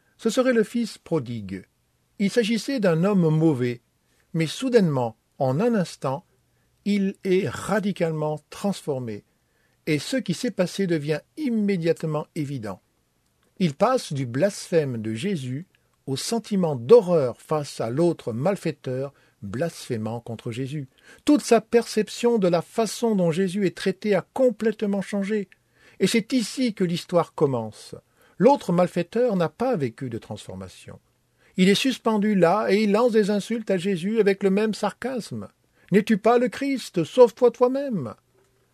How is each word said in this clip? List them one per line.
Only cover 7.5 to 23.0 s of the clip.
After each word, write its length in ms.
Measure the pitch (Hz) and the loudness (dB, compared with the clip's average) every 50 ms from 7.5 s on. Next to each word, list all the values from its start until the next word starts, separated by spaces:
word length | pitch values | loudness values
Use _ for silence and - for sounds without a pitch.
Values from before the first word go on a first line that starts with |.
| - - - - 190 214 190 208 180 - 175 165 160 156 151 151 151 147 - _ | -6 -8 -6 -4 -2 -2 -2 -2 -2 -2 -2 -2 -2 -4 -4 -4 -6 -6 -10 _
transformé, 760 | - - - 202 185 - - - 143 131 127 117 107 101 - _ _ _ _ _ _ _ _ _ _ _ _ - | -16 -6 -4 -4 -4 -4 -6 -6 -6 -4 -6 -8 -10 -10 -12 _ _ _ _ _ _ _ _ _ _ _ _ -2
et 100 | 151 143 | -2 -2
ce 180 | - - - | -2 -2 -4
qui 160 | 262 - - 165 | -4 -2 -2 -4
s'est 200 | - - 247 190 | -4 -4 -6 -2
passé 340 | - 185 170 - - 196 | -2 -4 -4 -2 -4 -2
devient 320 | 180 170 156 143 147 156 151 - _ _ | 0 0 -2 -2 -2 -4 -6 -6 _ _
immédiatement 920 | - 311 254 233 220 208 202 202 180 160 165 160 - - 160 151 147 - - _ | -6 -4 -2 0 0 0 0 0 0 0 0 0 0 -2 -4 -4 -4 -6 -6 _
évident. 440 | 170 147 135 143 135 104 107 95 - _ _ _ _ _ _ _ _ _ _ _ _ _ _ _ _ | -8 -6 -6 -6 -8 -8 -10 -10 -12 _ _ _ _ _ _ _ _ _ _ _ _ _ _ _ _
Il 160 | 190 165 135 | -2 -2 0
passe 380 | - 196 233 262 247 - - 160 | 0 0 2 2 0 -2 -4 -6
du 120 | 131 139 | -6 -6
blasphème 720 | 120 117 131 170 208 202 - - - - 165 151 135 123 113 | -4 -2 0 0 0 0 -4 -8 0 0 0 0 0 -4 -6
de 160 | 104 110 110 | -4 -6 -6
Jésus 520 | 110 135 202 202 156 131 123 127 139 180 - _ _ _ _ _ _ _ | -4 -4 -4 -4 -4 -4 -6 -8 -8 -10 -12 _ _ _ _ _ _ _
au 100 | - 135 | -8 -6
sentiment 600 | 135 - - 233 233 220 - 208 190 180 160 147 | -6 -4 -4 -4 -4 -4 -2 -2 0 0 0 -2
d'horreur 640 | 123 117 123 151 240 196 175 180 160 135 123 110 - | -4 4 8 8 8 8 6 2 2 2 0 -2 -6
face 400 | - - 160 151 147 - - - | -6 -4 -4 -2 -2 -6 -8 -6
à 100 | 135 113 | -6 -4
l'autre 420 | 120 139 175 175 156 - - - 113 | 0 0 0 0 0 -2 -6 -8 -6
malfaiteur 800 | 113 135 185 202 185 - 170 143 - - 135 127 131 135 139 - _ _ _ _ _ - | -2 -2 -2 -2 -2 -4 -6 -6 -6 -8 -8 -6 -6 -6 -8 -10 _ _ _ _ _ -12
blasphémant 760 | 98 92 117 165 165 - - - - 127 110 107 110 113 120 | -10 -6 -6 -6 -6 -6 -10 -8 -6 -6 -6 -4 -6 -8 -8
contre 320 | - - 113 107 - 127 113 | -10 -12 -14 -10 -10 -10 -8
Jésus. 340 | 117 135 127 143 156 135 - _ _ _ - - - _ | -8 -8 -8 -8 -10 -10 -12 _ _ _ -20 -20 -8 _
Toute 180 | - 294 254 - | 2 2 2 4
sa 180 | - 233 220 | 4 2 2
perception 800 | - - - 233 226 - - 214 214 - - - - 233 240 226 | 2 2 0 0 0 2 -2 -4 -4 -4 -6 -2 0 0 2 2
de 80 | 180 | 2
la 160 | 180 170 170 156 | 2 2 2 -2
façon 540 | - - - 226 208 - - | -2 -4 -4 -2 -2 -4 -4